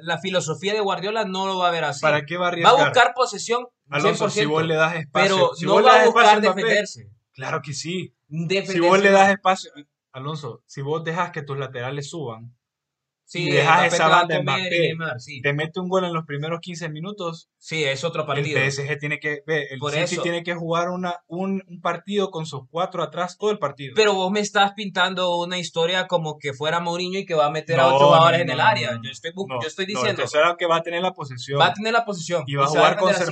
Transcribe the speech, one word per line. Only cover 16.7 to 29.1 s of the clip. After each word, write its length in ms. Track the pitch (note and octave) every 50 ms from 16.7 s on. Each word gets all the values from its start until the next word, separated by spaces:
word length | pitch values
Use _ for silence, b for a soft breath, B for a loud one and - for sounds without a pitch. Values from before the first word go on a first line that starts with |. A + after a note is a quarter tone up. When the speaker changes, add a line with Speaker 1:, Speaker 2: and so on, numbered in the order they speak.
| F3 D#3+ F3 D#3
Speaker 2:
minutos, 580 | D3+ D3+ E3 G3+ G#3 G#3 F3+ E3 E3 E3 - _ _
Speaker 1:
Sí, 260 | _ - - D#3+ D#3+
es 220 | D3 C#3 C3+ C3 E3+
otro 180 | E3 - D#3+
Speaker 2:
el 40 | D3+
Speaker 1:
partido. 340 | D3+ C#3 C#3 C#3 D3 D3 C3+
Speaker 2:
P 60 | C3+
S 200 | C#3 C#3 C#3 C#3
G 120 | C#3 D3+ D3
tiene 200 | D3 D3 D3+ C#3+
que, 220 | - D3+ D3 C#3+ -
ve, 220 | D3+ D#3+ D3+ C#3+ C#3
el 80 | C3+ B2+
Speaker 1:
Por 140 | C#3+ D3
Speaker 2:
City 100 | D3 D#3
Speaker 1:
eso. 200 | F3 E3+ F3 E3
Speaker 2:
tiene 200 | C3 E3+ E3+ F3
que 120 | E3+ F3 F3
jugar 360 | E3+ E3+ E3 E3 E3+ F3 F3+
una, 240 | F3+ F3+ F3+ F3 F3 - _ -
un, 340 | E3 F3 F#3+ G3 G3 F#3+ F#3
un 140 | - E3+ F3+
partido 500 | - F3+ E3+ E3+ - G3 G3+ G3+ F#3+ F#3+
con 140 | - E3 D#3
sus 240 | D#3 D3 C3 B2+ -
cuatro 340 | - E3 F#3 F#3 F3+ F3
atrás 360 | E3 D3+ C#3+ F3 F3+ F3+ - -
todo 120 | G3+ G#3+
el 80 | G#3 G#3
partido. 360 | G3+ - - - C#3+ C3 A#2+
Speaker 1:
Pero 160 | G#3 G#3+ G#3
vos 180 | G3 F#3+ F#3 F#3
me 100 | G3+ G#3
estás 320 | G3+ G3+ - G#3 G3 G3+ G3+
pintando 640 | G#3+ G#3+ F#3+ D#3+ F#3+ F3+ F#3+ F#3+ F#3 F#3 F3+ F3 F3
una 180 | F3 F3 F3+
historia 520 | F3+ E3+ E3+ - E3+ E3 E3+ F#3 F#3 F3+ F#3
como 280 | F3+ E3+ D#3+ D3+ D3 D3
que 140 | - C#3+
fuera 280 | C3 A#2+ D3 D#3 E3 E3+
Mourinho 400 | E3+ E3+ E3+ F3 F3+ F3+ F#3 G3
y 40 | -
que 100 | - E3+
va 120 | D3+ D3
a 40 | D3+
meter 300 | D#3 D#3 D3+ - E3 E3+
a 40 | E3
Speaker 2:
No, 100 | E3+ C3+
Speaker 1:
ocho 120 | C#3 C#3+
jugadores 340 | D3 E3+ E3 E3 E3+ E3 E3+
Speaker 2:
no, 40 | E3+
Speaker 1:
en 60 | E3
el 80 | - -
Speaker 2:
no, 60 | -
Speaker 1:
área. 260 | A3 G#3+ - D3+ C3
Speaker 2:
no, 60 | A#2+
no. 60 | A2+ A2
Speaker 1:
Yo 60 | C3+